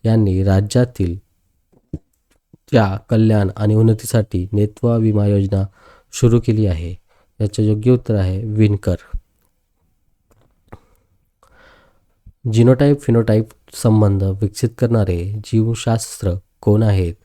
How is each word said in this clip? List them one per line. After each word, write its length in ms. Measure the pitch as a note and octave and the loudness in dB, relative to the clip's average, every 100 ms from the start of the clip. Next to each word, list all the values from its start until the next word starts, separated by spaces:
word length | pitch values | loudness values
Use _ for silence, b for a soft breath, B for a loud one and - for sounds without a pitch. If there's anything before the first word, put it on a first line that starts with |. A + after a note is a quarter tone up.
यांनी 380 | A2 A2+ G2+ F#2 | 2 2 2 0
राज्यातील 720 | G2 F#2+ G#2 B2 B2 - F2+ F2+ _ _ _ _ _ _ _ - _ _ _ _ _ _ _ | 2 0 2 0 -2 -2 -4 -4 _ _ _ _ _ _ _ -18 _ _ _ _ _ _ _
त्या 260 | B2 G2+ F#2+ _ | 2 2 -2 _
कल्याण 400 | A2+ A2 G#2+ G2 G#2 | 2 4 2 0 -2
आणि 180 | G#2 | 0
उन्नतीसाठी 720 | A2 A2+ A2 - A#2 G#2 F#2 F#2 | 2 2 0 -2 -2 -2 -6 -4
नेतवा 440 | G#2 G#2 - A#2+ A#2 | -2 -2 -2 -2 0
विमा 280 | A2 G#2 | 0 0
योजना 400 | G#2 G2+ G2 G2 G2 b b b b | 0 0 0 -2 -4 b b b b
सुरू 280 | - A#2 A#2 | 0 2 2
केली 260 | - A2 | 0 0
आहे. 300 | G#2 E2+ E2+ F#2 _ _ _ _ | 0 -2 -8 -14 _ _ _ _
याचे 220 | G#2+ - | -4 -2
योग्य 280 | G#2+ G#2+ A#2 | -2 0 0
उत्तर 240 | B2 - | 0 0
आहे 280 | G#2+ F#2+ F#2 | -2 0 -4
विनकर. 520 | A2+ G#2+ G#2+ G2+ - F2 - - _ _ _ _ _ _ _ _ _ _ _ _ _ _ _ - _ _ _ _ _ _ b b b b b b b b - _ A#2+ | -4 0 2 2 -2 -4 -6 -12 _ _ _ _ _ _ _ _ _ _ _ _ _ _ _ -20 _ _ _ _ _ _ b b b b b b b b -20 _ -2
जीनोटाइप 500 | A2 A#2+ B2+ C#3+ C#3+ | 2 4 4 2 0
फिनोटाइप 460 | - A#2 A2+ G#2+ A2 _ _ | 0 0 2 0 -2 _ _
संबंध 500 | - B2 G#2+ G#2 G2 | -4 2 4 2 2
विकसित 460 | G2 G2 G#2 - A#2+ - | -2 -2 -6 -4 -6 -2
करणारे 560 | A#2 A#2 G2 F2 F#2+ G#2+ | -2 0 0 -2 -6 -10
जीवशास्त्र 880 | - A2+ A2+ A2+ - A2+ - - G2 F2+ _ _ | -4 -2 -2 -4 -4 -4 -6 -6 -6 -6 _ _
कोण 220 | - G#2 | 0 2
आहेत? 300 | A2 F#2+ F2 - | 2 0 -2 -6